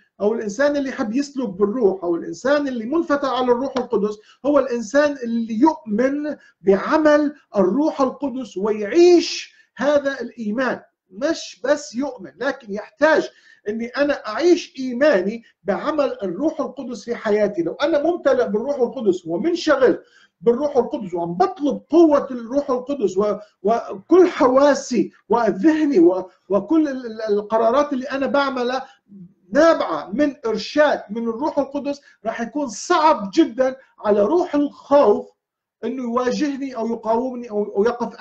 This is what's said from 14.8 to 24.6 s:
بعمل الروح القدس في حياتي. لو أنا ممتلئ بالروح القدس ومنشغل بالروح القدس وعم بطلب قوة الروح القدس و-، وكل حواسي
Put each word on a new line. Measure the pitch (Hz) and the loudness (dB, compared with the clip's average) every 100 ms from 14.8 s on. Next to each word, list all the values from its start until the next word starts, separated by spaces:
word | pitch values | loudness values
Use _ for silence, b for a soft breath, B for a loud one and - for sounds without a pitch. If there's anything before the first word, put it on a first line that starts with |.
| 262 240 302 208 190 233 b b | -6 2 2 2 0 -6 b b
بعمل | - 180 269 311 262 - | -6 -4 -2 -2 -2 -4
الروح | 196 175 302 - | -8 -2 -4 -4
القدس | 254 - 254 233 - | -8 -8 -12 -12 -10
في | 226 | -6
حياتي. | 220 208 208 196 | 0 0 0 0
لو | 165 | -4
أنا | - 302 302 | -2 0 2
ممتلئ | 311 349 277 247 208 | 0 0 2 2 0
بالروح | 208 254 285 | -2 -2 -2
القدس | 233 262 214 175 160 | -2 -2 0 0 -2
ومنشغل | 170 302 339 311 269 247 - b b b _ | -4 -2 -2 2 4 4 2 b b b _
بالروح | 180 240 294 269 | 0 2 0 0
القدس | 240 285 190 | -2 -4 -6
وعم | 175 170 | -6 -4
بطلب | 175 381 370 285 226 - | 0 -2 0 -4 -4 2
قوة | 320 330 285 - | 6 6 4 0
الروح | 247 226 277 285 | -10 -4 -4 -2
القدس | 247 254 277 190 185 | -4 -4 -2 -2 0
و-، | 208 196 B B | -2 -2 B B
وكل | 196 233 - 196 - 349 339 | 0 0 -2 -8 4 6 6
حواسي | - 262 262 | 4 4 6